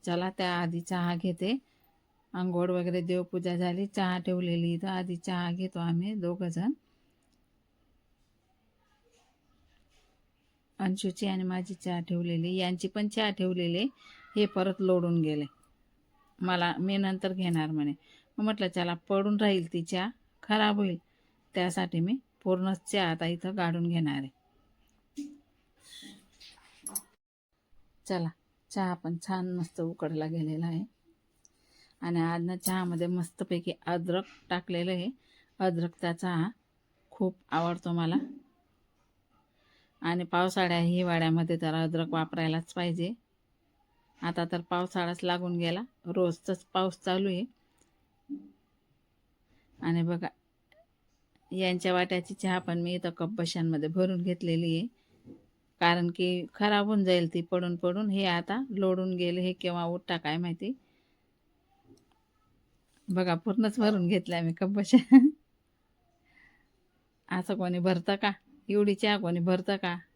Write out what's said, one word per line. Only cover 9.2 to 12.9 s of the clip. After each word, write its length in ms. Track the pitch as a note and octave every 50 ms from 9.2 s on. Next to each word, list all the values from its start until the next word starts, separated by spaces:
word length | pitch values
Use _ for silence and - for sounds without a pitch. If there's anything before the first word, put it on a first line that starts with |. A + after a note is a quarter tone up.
| _ _ _ _ _ _ _ _ _ _ _ _ _ _ _ _ _ _ _ _ _ _ _ _ _ _ _ _ _ _ _ _
अंशूची 480 | G3 F#3+ F#3 G3 - G3 F3+ - G#3
आणि 160 | G3 F#3+ F#3 F#3
माझी 320 | F#3 F#3 F#3 F3+ G3 G3
चहा 260 | - - F#3 F3+ F3
ठेवलेली, 540 | E3+ - F3+ E3+ F3 F3 E3+ E3 E3 F3 F3+
यांची 320 | F#3+ F#3 F3+ F3+ E3+ -
पण 200 | F#3+